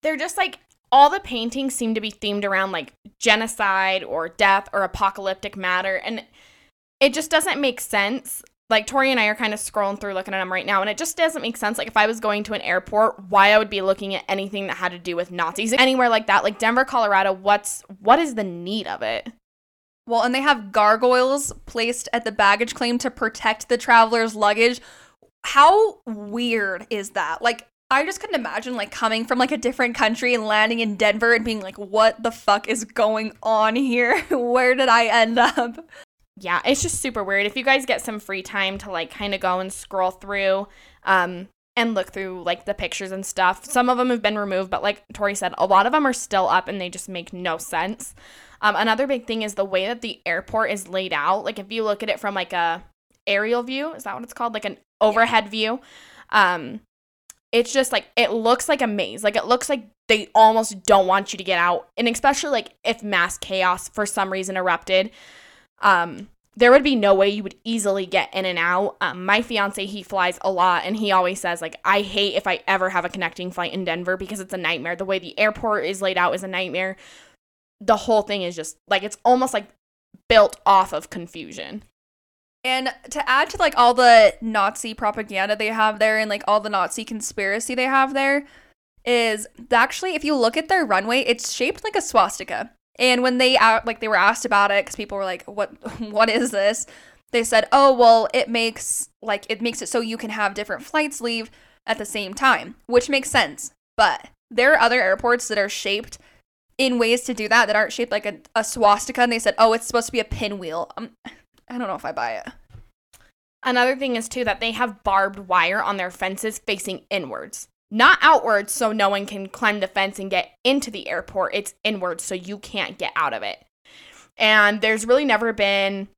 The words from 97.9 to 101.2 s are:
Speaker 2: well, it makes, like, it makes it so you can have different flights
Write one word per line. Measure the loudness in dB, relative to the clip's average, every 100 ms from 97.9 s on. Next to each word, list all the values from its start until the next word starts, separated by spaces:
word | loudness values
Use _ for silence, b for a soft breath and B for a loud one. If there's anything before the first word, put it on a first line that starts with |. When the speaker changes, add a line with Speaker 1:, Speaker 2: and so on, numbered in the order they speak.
Speaker 2:
well, | 8 8 8 6
it | 0 0
makes, | 0 -2 -4 -6 -6 -8 _
like, | -6 -6 -4
it | -4
makes | -4 -6
it | -4
so | -4
you | -4 -6
can | -8
have | -4 -4 -4
different | -8 -8
flights | -4 -2 -2 -4